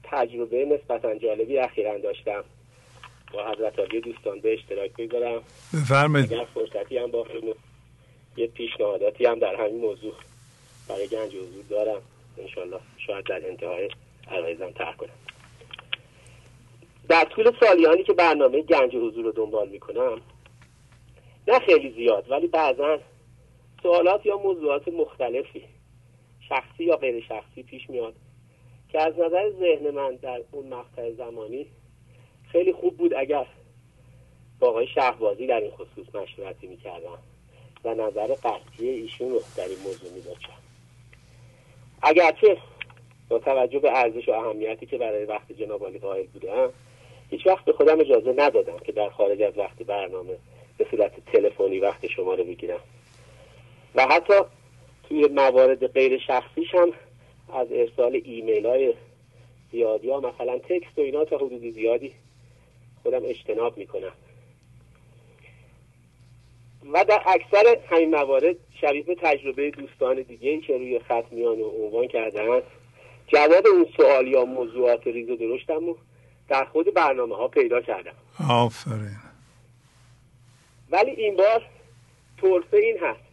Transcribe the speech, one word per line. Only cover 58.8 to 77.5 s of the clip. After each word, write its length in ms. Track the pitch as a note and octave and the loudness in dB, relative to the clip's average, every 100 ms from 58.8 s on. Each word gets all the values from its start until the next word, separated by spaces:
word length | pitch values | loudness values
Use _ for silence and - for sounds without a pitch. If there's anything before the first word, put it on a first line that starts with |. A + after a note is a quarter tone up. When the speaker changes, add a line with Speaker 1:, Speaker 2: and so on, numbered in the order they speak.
| C3 - - _ _ _ _ _ _ | 0 -2 -10 _ _ _ _ _ _
Speaker 1:
زیادی 380 | A#2 A2+ G#2+ A2+ | -2 -2 -2 -4
ها، 100 | C#3 | -4
مثلاً 400 | C#3 - B2+ B2+ | -6 -8 -8 -8
تکست 380 | - F3+ F3 - | -4 -6 -4 -4
و 40 | |
اینا، 240 | C#3 D3 | -4 -2
تا 120 | D#3 C#3+ | -2 -2
حدود 360 | C3+ B2 A#2 | -6 -8 -12
زیادی 400 | A2 A2+ A#2+ G2 - _ _ _ _ _ _ _ _ | -4 -2 -2 -4 -18 _ _ _ _ _ _ _ _
خودم 180 | A#2+ B2+ | -4 -4
اجتناب 520 | A2+ A#2 - G#2+ A#2 A2+ | -6 -10 -8 -4 -4 -6
می‌کنم 340 | F#2+ G2 F#2 - _ - _ _ _ - _ _ _ _ _ _ - _ _ _ _ _ _ _ _ _ _ _ - _ C#3+ | -12 -12 -12 -16 _ -20 _ _ _ -20 _ _ _ _ _ _ -20 _ _ _ _ _ _ _ _ _ _ _ -20 _ -2
و 120 | E3 | 2
در 160 | G3 G#3 | 4 4
اکثر 520 | - F3+ - G3+ A#3 A3+ - | 4 2 4 6 8 6 2
همین 200 | E3+ D#3+ | 2 4
موارد 460 | D#3 C#3 C3+ E3 E3+ _ - | 2 2 2 2 0 _ -4
شبیه 220 | D3 C#3+ | -2 -2
به 120 | D#3 | -4
تجربهٔ 540 | F3 E3 C#3+ C#3 C3 D3 | -2 0 0 -4 -4 -6
دوستان 520 | D3 C3+ _ B2+ C3 | -6 -18 _ -2 -2
دیگه‌ای 400 | B2+ A#2 B2+ D#3 | -4 -6 -4 -4
که 120 | D#3+ B2+ | -2 -4
روی 220 | B2+ A#2+ | -2 -6
خط 260 | - A#2 A#2 | -2 -4 -4
میان 300 | A#2 A#2 A2 | -4 -2 -2
و 80 | G#2+ | -4
عنوان 380 | G#2+ G#2+ A2+ B2+ | -6 -4 -2 -2
کردن، 540 | A#2+ A2 G#2 A2 B2+ - - _ _ - - - | -2 -4 -4 0 0 -2 -20 _ _ -20 -20 2
جواب 400 | D3 D3+ F3 G#3+ | 4 8 8 8
اون 180 | F#3 E3 - | 6 4 6
سوال 300 | C#3 C#3 C3 | 6 6 4
یا 180 | C3 | 2
موضوعات 600 | B2 B2+ A#2+ A#2+ B2 A#2 B2+ | 2 -2 -6 0 2 2 -2
ریز 220 | A#2+ A#2 | -6 -6
و 60 | |
درشتم 500 | A#2 A2+ B2+ - D#3+ | -6 -4 -4 -4 -6
رو 120 | E3+ E3 _ _ _ _ _ | -6 -8 _ _ _ _ _
در 160 | C3+ | -2
خود 280 | C3+ D#3 F3+ | 0 0 2
برنامه 420 | F3+ D3+ B2+ A#2 | 2 2 0 -4
ها 120 | G2+ | -4
پیدا 340 | B2+ | 0